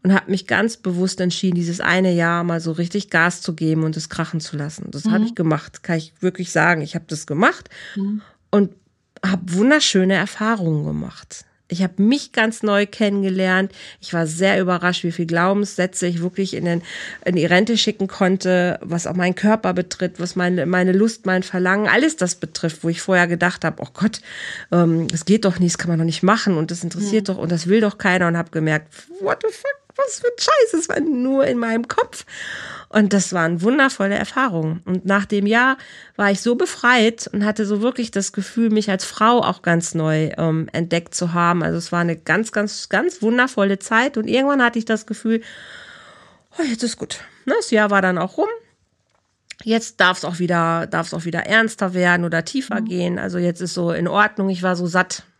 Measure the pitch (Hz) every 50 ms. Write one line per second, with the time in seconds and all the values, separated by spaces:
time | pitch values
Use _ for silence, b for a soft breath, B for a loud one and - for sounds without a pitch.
0 | _ 185 196 190 - - 190 185 - - 117 180 202 226 226 - _ 185 180 175
1 | 185 185 185 - 185 180 175 - - 185 175 175 170 170 170 180 - - 170 185
2 | 185 185 175 170 165 170 170 170 170 175 170 165 165 165 160 160 170 175 - 208
3 | 196 - - 170 165 175 175 - - - 165 156 160 156 160 160 160 160 156 160
4 | 156 - - - 165 156 - 165 156 - - 147 143 151 156 - - - - 143
5 | 147 220 214 214 214 226 233 - 180 160 156 151 - - _ - _ - 175 160
6 | 156 - _ _ - 185 180 - 185 - - 170 156 170 175 160 147 151 - 170
7 | - _ 160 151 - - 147 147 202 277 359 - - - B B B B B 202
8 | 196 202 208 214 B B B B _ _ - 208 202 190 - _ _ _ _ _
9 | _ _ _ - - 190 190 180 175 180 170 185 208 254 294 302 294 - - 196
10 | 185 185 196 185 170 202 - - 214 220 233 214 185 165 160 151 147 151 151 76
11 | 76 - - - - _ - - - _ _ _ _ _ 180 170 190 180 185 -
12 | 196 214 262 285 - - _ - 220 220 220 - - 208 202 202 208 202 208 -
13 | 226 202 202 202 196 190 185 190 190 185 185 185 190 196 B B B B B B
14 | - - - 170 165 156 156 165 185 190 196 196 196 180 180 170 175 180 180 -
15 | - 175 165 - 170 160 165 170 170 185 196 202 208 196 - - 180 185 - -
16 | - 175 175 170 170 180 180 - 196 190 - - - 175 170 170 170 B B B
17 | B B B B B - 180 175 151 170 175 180 208 208 240 214 - - 208 -
18 | 196 190 - - 202 185 185 185 - 185 185 180 180 180 170 - - - 170 170
19 | 170 - 165 180 180 180 185 185 - 208 214 220 - 185 175 180 180 180 - -
20 | 185 180 180 - 170 180 - 190 180 180 180 180 139 165 185 180 180 185 185 190
21 | 208 226 226 - _ 185 185 185 185 - - 185 185 185 190 202 214 220 208 220
22 | 269 320 311 - 185 180 - _ - 160 - - - 165 156 - - 165 170 170
23 | - - 190 180 175 170 175 170 175 180 180 - - 165 156 - - - _ -
24 | 185 220 220 - B B B B B B B B B B - 175 175 165 165 165
25 | 165 - - 160 - - 196 220 220 196 175 175 180 175 165 - - 170 170 160
26 | 165 165 156 - - 185 214 226 - 208 185 156 156 160 180 175 - 170 - 170
27 | 208 202 196 220 202 196 190 - - 165 175 170 165 175 196 226 214 208 202 -
28 | - 202 180 185 185 170 165 170 165 165 - 160 156 156 156 151 156 _ - -
29 | - _ 339 370 392 392 - - - 440 - - - 554 554 554 _ _ - -
30 | 554 523 - - - 480 494 466 - - 622 605 494 453 - 320 339 - - -
31 | 294 320 294 247 247 262 269 269 269 - 247 240 233 226 226 226 233 240 - -
32 | 480 494 - - - B B B B B B B B B B B B B - 214
33 | 214 196 202 202 185 - 185 180 165 165 170 170 175 214 254 302 269 269 - -
34 | 196 196 202 - 202 - - 254 269 254 185 165 156 156 160 175 - - 185 185
35 | - 185 196 202 196 - 214 202 196 202 220 233 247 262 262 262 B B B B
36 | B B B - 208 202 196 185 - 226 240 247 359 339 - - - 240 247 247
37 | 214 226 226 226 - - - 202 202 214 214 214 220 196 208 202 214 247 262 -
38 | 240 220 - 196 196 - - - 190 - - - 226 226 214 214 208 - 196 190
39 | - - - - 214 220 240 240 - - 185 - - 170 170 170 170 - - 165
40 | 156 156 156 156 156 156 - - 165 165 160 160 160 151 - - 170 165 175 170
41 | 170 - - - 185 170 165 175 170 170 175 175 160 160 165 170 170 - - 175
42 | 170 170 165 165 _ - 156 185 226 220 - 214 208 214 - - - - - 190
43 | 254 359 359 - - 220 226 247 247 262 - - 196 196 196 196 - - 226 220
44 | 247 285 - 226 214 - 220 247 269 277 285 277 247 240 233 233 226 - 226 220
45 | - - 220 - - 220 226 226 226 B B B B B B B B B B B
46 | B B B B B B B B B _ _ - 330 285 233 226 - 233 - -
47 | - - - - B B B B B - 285 466 415 - - 214 214 208 202 196
48 | 190 185 185 175 165 190 - - - 415 466 453 453 _ _ _ _ _ _ _
49 | _ _ _ _ _ _ _ _ _ _ - _ - 220 220 226 226 - - -
50 | 190 180 185 185 - 151 175 170 180 170 175 170 165 165 165 165 160 - - 165
51 | 165 - - 170 165 170 160 170 - - 208 220 226 220 220 - 208 185 180 185
52 | 180 175 175 175 175 170 170 165 160 - - 269 262 - 208 208 220 220 180 180
53 | 175 175 175 180 - 190 175 180 175 175 175 175 175 175 - 180 175 170 165 156
54 | 170 170 156 196 208 214 214 - 196 190 190 175 180 185 185 170 180 175 165 185
55 | 180 - - - - _ _ _